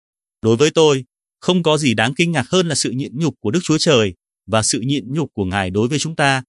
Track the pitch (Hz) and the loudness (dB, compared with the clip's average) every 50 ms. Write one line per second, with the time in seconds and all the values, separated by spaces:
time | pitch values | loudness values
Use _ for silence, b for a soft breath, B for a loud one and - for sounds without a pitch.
0 | _ _ _ _ _ _ _ _ - 110 113 117 147 160 - 165 160 151 139 135 | _ _ _ _ _ _ _ _ 0 2 2 4 2 2 4 4 4 4 4 0
1 | 127 - _ _ _ _ _ _ - - 180 185 165 156 151 151 156 127 107 107 | -4 -8 _ _ _ _ _ _ -2 0 0 2 2 2 0 2 2 2 2 2
2 | 110 127 - - 170 170 165 143 123 - 180 185 180 170 143 - - 127 113 131 | 0 0 0 0 0 0 0 -2 -2 0 0 0 0 0 -2 -4 -4 -4 -4 -6
3 | 135 101 113 143 170 143 - _ - 104 131 180 - - 151 156 - 170 143 113 | -6 -6 -6 -4 -4 -4 -4 _ -4 -4 -2 -2 0 0 -2 0 2 4 4 4
4 | 107 95 87 _ _ _ _ _ _ 92 110 110 107 - - 131 117 135 147 135 | 2 0 -4 _ _ _ _ _ _ -2 -2 0 0 0 -2 -2 -2 -2 -4 -4
5 | 101 120 139 165 151 - _ 110 98 90 92 101 95 90 95 104 117 123 151 143 | -4 -6 -4 -4 -6 -4 _ -4 -4 -2 -2 -2 -2 -2 0 0 0 0 -2 -2
6 | - 156 160 - 147 139 135 131 127 | -4 -4 -4 -2 0 0 0 -2 -4